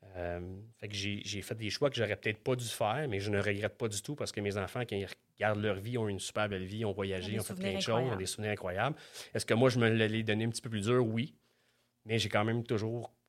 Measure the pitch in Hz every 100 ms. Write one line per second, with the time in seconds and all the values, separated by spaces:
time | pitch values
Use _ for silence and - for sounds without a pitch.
0 | 98 92 87 87 90 95 110 - 107 104
1 | 101 101 - 104 - 110 110 - 143 120
2 | 107 101 113 107 - 127 120 - 107 120
3 | 151 98 101 104 101 101 101 - 117 104
4 | - 147 110 - 104 101 95 127 120 101
5 | 95 - _ _ 104 104 107 95 107 123
6 | 107 98 - - 107 98 92 107 110 98
7 | 98 95 95 98 101 - 135 95 185 117
8 | 127 101 95 - 107 104 92 90 123 156
9 | - - - 110 - 113 131 123 117 113
10 | 110 110 110 107 113 113 113 110 101 123
11 | 117 110 143 - _ _ _ _ _ _
12 | - 113 101 107 107 117 113 113 110 120
13 | 113 -